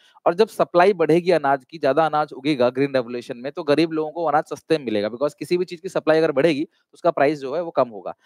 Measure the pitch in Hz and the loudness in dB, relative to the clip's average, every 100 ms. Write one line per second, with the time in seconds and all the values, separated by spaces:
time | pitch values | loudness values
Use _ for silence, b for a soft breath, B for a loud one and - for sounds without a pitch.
0 | b b - 175 214 - 165 175 185 190 | b b -4 0 -2 0 0 4 4 4
1 | 156 165 175 165 139 139 - 160 143 139 | 2 2 2 0 2 -2 -2 -4 0 2
2 | 160 151 151 131 139 143 123 131 139 135 | 0 0 -4 -4 -4 2 0 0 -2 -2
3 | 117 120 117 120 131 160 156 147 165 160 | -4 -8 -10 -10 -10 -8 0 0 2 -2
4 | 156 156 160 147 160 147 _ 156 127 107 | -6 -4 0 0 -2 -10 _ -2 0 -2
5 | 104 117 147 - 151 180 180 175 190 170 | -4 -2 -4 -4 -4 -2 -2 -8 -8 -4
6 | 160 160 160 139 165 139 - _ _ - | 2 2 4 2 2 2 -4 _ _ -4
7 | 170 156 143 151 135 151 170 - 123 104 | -2 2 0 0 -6 -8 -6 -2 -2 -4
8 | 85 82 | -12 -14